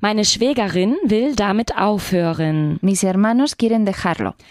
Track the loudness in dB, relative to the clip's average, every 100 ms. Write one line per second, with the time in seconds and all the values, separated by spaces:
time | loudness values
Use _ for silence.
0 | -2 0 0 2 0 0 0 0 0 0
1 | 0 2 0 0 0 0 -2 0 0 0
2 | 0 0 0 0 0 0 -2 0 0 0
3 | 0 2 2 2 0 0 0 2 0 -2
4 | -4 -2 -6 -8 -18